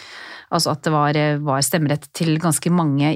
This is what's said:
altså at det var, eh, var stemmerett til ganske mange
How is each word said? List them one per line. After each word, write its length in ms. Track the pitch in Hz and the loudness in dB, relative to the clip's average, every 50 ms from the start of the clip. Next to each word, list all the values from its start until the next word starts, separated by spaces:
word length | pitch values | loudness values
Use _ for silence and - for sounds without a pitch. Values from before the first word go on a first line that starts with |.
| - - - - - - - - - - - | -14 -18 -20 -20 -18 -18 -18 -20 -8 -4 -2
altså 160 | 165 160 - | 0 0 0
at 120 | 151 156 - | -2 -2 -2
det 100 | 170 156 | 0 2
var, 240 | 151 147 147 147 | 2 2 2 2
eh, 200 | 151 151 151 147 143 | 2 2 0 0 0
var 200 | 147 147 131 139 | -2 -2 0 0
stemmerett 520 | 135 - - 165 151 135 147 147 - - - | 0 0 0 0 2 0 0 -2 -4 -8 -6
til 240 | - 165 160 156 156 | -2 0 0 0 2
ganske 320 | 165 165 151 - - 175 | 2 0 0 0 0 0
mange 400 | 175 175 165 147 139 139 143 151 151 | 2 2 2 2 2 2 2 2 0